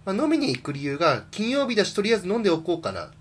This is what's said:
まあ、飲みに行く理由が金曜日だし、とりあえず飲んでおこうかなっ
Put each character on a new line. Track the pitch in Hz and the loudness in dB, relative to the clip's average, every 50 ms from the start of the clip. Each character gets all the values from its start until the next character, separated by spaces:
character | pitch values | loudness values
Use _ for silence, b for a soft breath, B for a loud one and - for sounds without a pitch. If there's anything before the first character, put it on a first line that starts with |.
| - | -6
ま | 196 190 | -4 -2
あ、 | |
飲 | 220 302 | 0 0
み | 302 330 | 2 2
に | 302 - - | 2 0 0
行 | 127 127 | -2 -4
く | - - 139 | -6 -8 -8
理 | 139 143 | -6 -4
由 | 143 139 | -4 -2
が | 143 170 156 135 107 98 - | 2 2 2 2 2 -2 -8
金 | - - 214 233 | -6 -4 -2 0
曜 | 262 285 277 | 0 0 0
日 | 233 240 | 0 2
だ | 208 185 | 2 0
し、 | - - | 2 0
と | 208 | 0
り | 196 220 | 2 2
あ | 233 | 2
え | 208 | 2
ず | 180 | 2
飲 | 180 208 240 | 0 0 2
ん | 220 | 2
で | 190 | 2
お | 165 160 | 2 2
こ | 160 180 170 | 0 -2 -2
う | 160 | -2
か | - 101 | -2 -6
な | 95 87 78 | -6 -6 -8
っ | 76 - - | -10 -14 -20